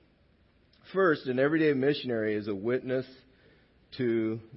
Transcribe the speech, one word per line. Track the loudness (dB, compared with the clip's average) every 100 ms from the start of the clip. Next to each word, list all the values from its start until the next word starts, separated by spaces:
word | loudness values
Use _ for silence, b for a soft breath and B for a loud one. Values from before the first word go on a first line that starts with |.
| _ _ _ _ _ _ _ _ -8
First, | 0 2 2 0
an | 0
everyday | 2 4 2
missionary | 4 2 0 -2 -2 0 -2
is | -4
a | -4
witness | -2 -4 -2 -4 -4 -12 -20 b b b b b _ -4
to | 0 0 0 -4 -8